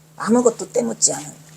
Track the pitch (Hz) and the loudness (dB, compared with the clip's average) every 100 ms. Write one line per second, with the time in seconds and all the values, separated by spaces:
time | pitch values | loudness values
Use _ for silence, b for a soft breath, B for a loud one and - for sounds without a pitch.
0 | _ - 170 240 240 226 190 247 233 - | _ -8 0 4 4 0 -4 -2 -2 0
1 | - 151 147 - - | -2 -2 -10 -16 -20